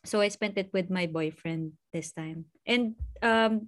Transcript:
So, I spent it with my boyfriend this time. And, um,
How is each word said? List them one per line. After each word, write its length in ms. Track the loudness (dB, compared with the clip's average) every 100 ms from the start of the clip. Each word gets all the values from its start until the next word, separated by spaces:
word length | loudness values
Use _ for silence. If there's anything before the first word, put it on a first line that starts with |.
| -2
So, 160 | 2
I 80 | 2
spent 240 | 2 -2 -2
it 160 | 0
with 160 | 0 0
my 180 | 0 0
boyfriend 640 | 0 -2 -4 -4 -4 -4 -8 _
this 240 | -8 -8 -8
time. 320 | -8 -8 -12 _
And, 320 | 0 0 0 -4 -10 -2
um, 480 | 2 4 4 2